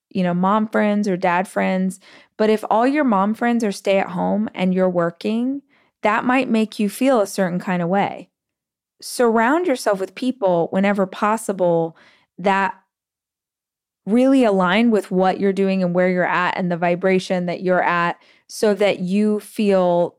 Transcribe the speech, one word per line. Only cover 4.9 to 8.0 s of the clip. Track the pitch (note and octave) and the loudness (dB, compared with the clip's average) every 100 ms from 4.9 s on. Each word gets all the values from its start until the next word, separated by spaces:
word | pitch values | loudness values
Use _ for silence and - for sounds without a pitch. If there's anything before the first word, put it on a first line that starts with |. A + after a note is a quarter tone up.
working, | F3 E3+ E3+ G#3 A3+ B3+ C#4 - _ _ _ | 0 -2 -4 -6 -4 -4 -6 -12 _ _ _
that | G#3+ A3 | -2 0
might | B3 C4 - | 0 0 0
make | A3 G#3+ - | 0 -2 -2
you | G#3 | -4
feel | - C4 B3+ | 0 2 2
a | F#3+ | 0
certain | - F#3 F3+ | -2 -2 -2
kind | - F3+ | -4 -4
of | E3+ | 0
way. | G3 | 0